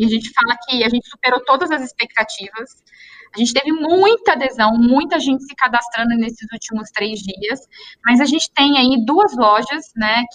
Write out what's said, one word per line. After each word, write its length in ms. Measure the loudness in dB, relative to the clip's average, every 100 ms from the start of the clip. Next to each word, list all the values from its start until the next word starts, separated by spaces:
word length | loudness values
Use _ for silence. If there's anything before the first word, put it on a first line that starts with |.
a 40 | 0
gente 240 | 0 -2
fala 240 | -2 0 -2 -4
que 160 | -2
a 60 | 0
gente 200 | -2 -6
superou 320 | -6 -2 0
todas 260 | 2 0 0
as 120 | -4
expectativas. 1000 | -6 -8 -6 -4 -4 -8 -14 -14 -16 _ _ _ -20 -20 -12
A 40 | -4
gente 160 | -2
teve 160 | 0 -2
muita 600 | -2 2 4 4 4 2
adesão, 400 | 0 0 0 2 4
muita 440 | 4 4 2 -2
gente 240 | 0 -2
se 100 | -4
cadastrando 640 | -2 0 0 -2 -4 -2 0
nesses 300 | -2 -6 -14
últimos 380 | -14 -10 -10 -8
três 300 | -6 -6 -6
dias, 400 | -10 -8 -8 -8 _ -20 -20 -6
mas 160 | 2 2
a 40 |
gente 280 | 2 0 -2
tem 240 | 0 2 4
aí 280 | 2 2 2
duas 300 | 2 2 2
lojas, 560 | 2 2 0 -8 -8 -6
né, 280 | -2 -2 -2